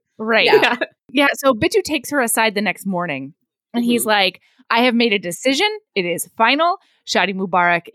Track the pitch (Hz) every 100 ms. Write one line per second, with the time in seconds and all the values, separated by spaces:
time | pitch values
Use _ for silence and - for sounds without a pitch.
0 | _ - 220 220 170 427 247 240 - _
1 | _ 277 285 339 269 220 330 403 359 294
2 | - 285 233 240 220 202 202 175 196 175
3 | 175 135 135 - _ _ _ 240 240 240
4 | 220 208 190 185 _ _ _ 233 247 233
5 | 233 202 175 165 262 277 415 427 - 202
6 | 175 165 - - 226 277 339 339 _ _
7 | - 220 180 190 190 180 175 170 -